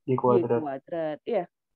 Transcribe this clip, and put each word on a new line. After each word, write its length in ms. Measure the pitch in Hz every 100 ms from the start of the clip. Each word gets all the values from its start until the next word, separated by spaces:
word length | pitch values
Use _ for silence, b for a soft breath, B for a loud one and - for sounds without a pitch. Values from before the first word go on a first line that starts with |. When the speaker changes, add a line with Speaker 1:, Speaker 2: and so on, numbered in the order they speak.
| -
Speaker 1:
Y 80 |
kuadrat. 480 | 127 127 120 117 117
Speaker 2:
Y 40 | 104
kuadrat, 540 | - - 165 156 147 -
iya. 180 | 208 175 _ _